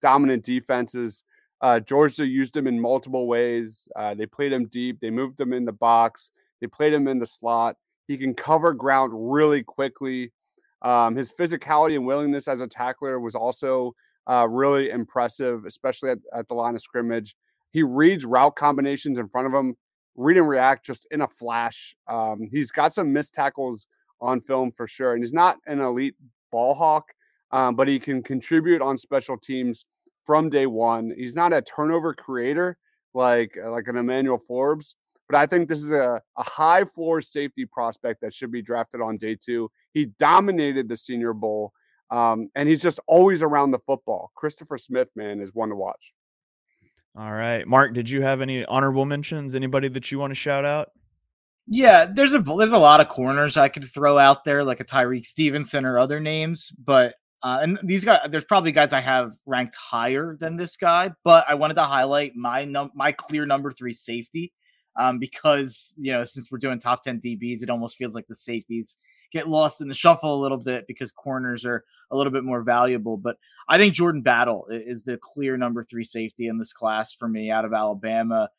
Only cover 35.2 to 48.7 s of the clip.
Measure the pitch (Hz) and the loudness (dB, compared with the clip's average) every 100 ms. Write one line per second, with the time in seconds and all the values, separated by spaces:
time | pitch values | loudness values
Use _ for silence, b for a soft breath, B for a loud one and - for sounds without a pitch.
35.2 | - 143 151 180 170 156 147 151 123 113 | -2 2 2 2 0 -4 -2 0 0 -2
36.2 | - - 120 - 156 180 190 - 165 160 | -6 -10 -10 0 4 4 2 -4 -2 -2
37.2 | - 151 143 131 123 - 117 113 123 110 | -4 -8 -8 -8 -10 -6 -6 -6 -8 -8
38.2 | 113 - 127 120 104 120 113 120 113 110 | -10 -12 -10 -10 -6 -6 -6 -6 -8 -6
39.2 | 110 110 - 117 110 - _ 151 135 101 | -8 -8 -6 -6 -6 -12 _ -6 -6 0
40.2 | 147 180 196 175 147 135 117 117 - 120 | 4 4 2 0 -2 -2 -4 -8 -8 -6
41.2 | 117 110 107 107 104 - _ _ _ 120 | -4 -4 -4 -4 -6 -12 _ _ _ 0
42.2 | 117 113 101 139 147 156 170 - - 165 | 2 0 -4 -2 2 2 2 -2 4 6
43.2 | 190 180 156 147 143 127 - 135 - 95 | 8 6 2 2 2 0 -2 -6 -4 -6
44.2 | 92 - 156 - - 135 - 127 123 113 | -8 -8 -8 -8 -12 -14 -6 -2 -2 -6
45.2 | 104 104 98 107 110 104 95 - _ _ | -10 -8 -8 -6 -6 -4 -8 -10 _ _
46.2 | _ _ _ _ _ _ _ _ _ 107 | _ _ _ _ _ _ _ _ _ -16
47.2 | 107 107 117 117 - 127 139 117 117 139 | -10 -6 -4 -4 2 4 4 0 -4 -2
48.2 | 135 131 135 131 110 | -2 -2 -4 -6 -4